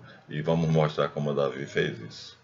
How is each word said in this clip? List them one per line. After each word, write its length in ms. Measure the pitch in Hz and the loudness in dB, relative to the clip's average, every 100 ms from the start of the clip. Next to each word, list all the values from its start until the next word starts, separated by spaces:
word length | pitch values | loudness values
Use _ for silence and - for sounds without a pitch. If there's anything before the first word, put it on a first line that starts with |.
| - - - | -14 -20 -10
e 120 | 76 | -4
vamos 300 | 76 82 80 | 0 2 4
mostrar 380 | 80 76 - 71 | 4 4 2 -2
como 260 | 76 73 | 0 -2
Davi 320 | 71 69 65 71 | 0 0 -2 -4
fez 340 | - 80 - | -2 -2 -2
isso. 380 | - - - - | -12 -14 -18 -20